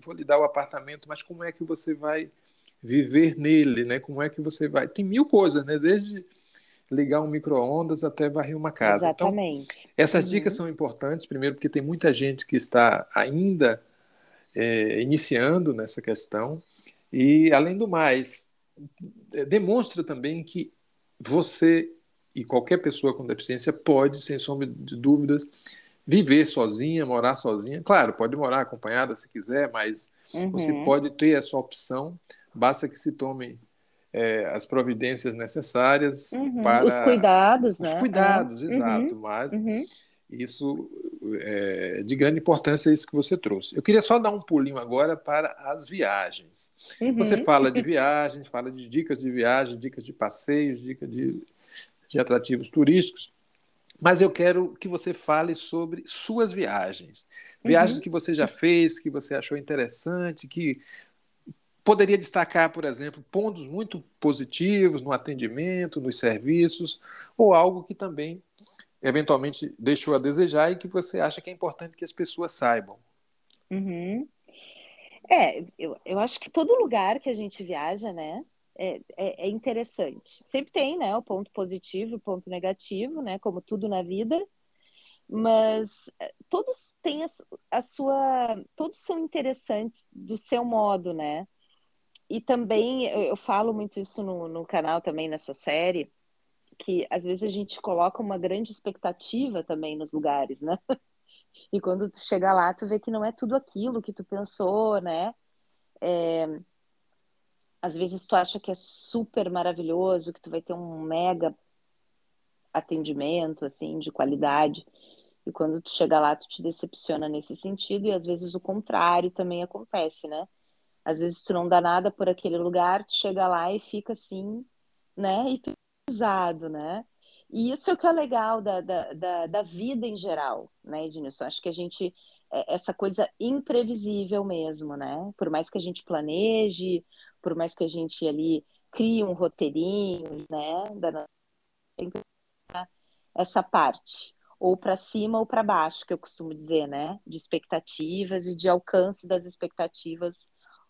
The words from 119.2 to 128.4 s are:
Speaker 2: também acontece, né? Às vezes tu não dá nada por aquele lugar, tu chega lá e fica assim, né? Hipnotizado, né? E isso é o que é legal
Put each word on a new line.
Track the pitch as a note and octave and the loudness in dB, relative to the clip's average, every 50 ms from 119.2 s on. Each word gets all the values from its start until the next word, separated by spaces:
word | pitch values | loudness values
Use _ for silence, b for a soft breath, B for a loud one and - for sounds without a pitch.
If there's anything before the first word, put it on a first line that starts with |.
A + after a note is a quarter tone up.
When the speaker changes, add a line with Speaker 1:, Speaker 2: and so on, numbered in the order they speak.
| F3 F3+ | 2 0
Speaker 2:
também | - - F#3 F3+ F3 F3 | -2 -4 -4 -4 -4 -6
acontece, | F3 F3 - G3+ A3+ _ - F#3+ D#3+ D#3+ - - - | -6 -8 -10 -16 -12 _ -4 -2 -2 -2 -6 -10 -12
né? | D3+ D3+ D#3 F#3 - _ _ _ _ _ _ _ _ _ _ _ | -10 -10 -10 -10 -12 _ _ _ _ _ _ _ _ _ _ _
Às | - D#3+ D#3+ | -4 -2 -2
vezes | E3+ F3 E3+ - - | -2 -4 -4 -6 -4
tu | - F#3+ | -2 -2
não | F3 F3 | 0 2
dá | F3 F3+ F3 | 4 4 4
nada | F3 F3 F3 F#3 F#3 G3+ | 6 4 2 2 2 0
por | - - G3 F#3 | -2 0 0 0
aquele | F3+ - - F3 E3 | 0 0 -2 -4 -2
lugar, | E3+ E3+ F3 F3+ F3+ F3 F3+ F#3 G3+ G#3+ | -2 -2 0 2 2 2 2 2 0 -2
tu | - - | -4 -4
chega | - - G3+ F#3+ G3 F#3 | -2 -2 -2 0 0 2
lá | F3+ F3+ E3+ E3+ F3+ G3+ | 2 2 2 0 -2 -4
e | G#3+ | -4
fica | - - - G#3 G3+ - A3+ | -6 -8 -10 -10 -8 -8 -10
assim, | - - - G3 F#3+ F#3+ G#3 A3 A#3+ B3+ _ _ _ _ _ _ _ _ _ _ | -10 -10 -12 -12 -10 -8 -8 -10 -12 -12 _ _ _ _ _ _ _ _ _ _
né? | F3+ G3 F#3+ F#3+ G#3 B3+ C4+ | -4 -2 0 0 0 0 -2
Hipnotizado, | C4 C4 - - - - _ _ _ _ _ - B3 G3+ A#3 G#3 G3 F#3+ F3+ F3 E3+ D#3 E3 D#3+ | -2 -4 -6 -10 -12 -12 _ _ _ _ _ -10 -4 -2 0 0 2 2 0 0 -2 -4 -8 -10
né? | D#3 D3+ D3+ D#3+ F3+ A3 A#3+ _ _ b b b b b b b | -8 -8 -8 -6 -8 -8 -10 _ _ b b b b b b b
E | - A3 A#3 B3 | -6 -4 -2 -2
isso | C4+ D4 - G4 | -4 -4 0 -2
é | F4+ | -2
o | |
que | - - | 2 4
é | F4 | 2
legal | E4 E4 D4 B3 B3 A3+ | 2 2 0 0 0 0